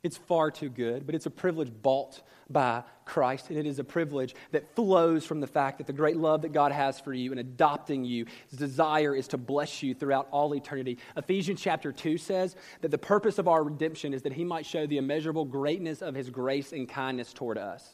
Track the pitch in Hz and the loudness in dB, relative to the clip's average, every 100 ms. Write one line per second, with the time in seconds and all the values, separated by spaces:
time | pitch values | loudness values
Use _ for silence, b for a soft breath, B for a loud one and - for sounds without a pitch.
0 | 170 - - 170 156 - 147 123 117 123 | -6 -8 0 2 2 0 -8 -4 -2 -2
1 | 139 160 156 - 185 160 135 110 135 135 | -4 -4 -4 -2 -2 0 -4 0 2 2
2 | - - - B B 147 127 117 123 B | -2 -12 -20 B B 2 4 2 -4 B
3 | - - 127 135 - 151 151 139 127 170 | -4 2 2 2 -4 -4 -4 -4 -2 -2
4 | 160 143 131 - B 151 - - 214 185 | 0 -2 -4 -6 B -2 -2 0 6 8
5 | 165 160 - 156 135 151 139 135 147 139 | 8 4 0 -4 0 2 0 -2 -8 2
6 | 151 165 156 156 160 147 143 143 135 135 | 2 4 4 2 2 4 4 4 0 0
7 | - 131 127 131 127 123 156 143 - 143 | -6 -4 -4 -6 -8 2 4 4 -4 -4
8 | 123 120 117 B B 131 143 131 156 156 | -2 -4 -4 B B -6 -6 2 4 4
9 | 147 135 127 135 120 139 147 - 139 127 | 2 0 -2 -6 -2 -2 -2 -4 -4 -2
10 | 139 135 131 143 147 143 - 139 131 123 | 2 2 2 0 2 0 -4 -6 -6 -8
11 | B - - 190 175 190 196 160 151 135 | B -12 -2 0 0 -2 -2 -2 -2 -4
12 | 165 165 - 190 185 - B B 165 147 | -2 -2 0 0 0 -4 B B -2 -2
13 | - 202 214 202 175 165 151 151 160 156 | 4 4 4 2 4 4 2 0 -4 -2
14 | 147 135 139 131 175 165 151 165 151 143 | -6 -4 -4 -4 -4 -4 -4 -4 0 0
15 | 135 151 156 156 143 135 143 170 170 151 | 0 -2 -2 -2 -2 -2 0 -2 -4 -6
16 | 180 135 127 123 127 139 139 156 123 139 | -6 -6 -8 -4 -2 -2 -4 -8 -8 -4
17 | 131 127 120 - 123 107 101 92 - | -4 -4 -8 -8 -6 -4 -6 -10 -16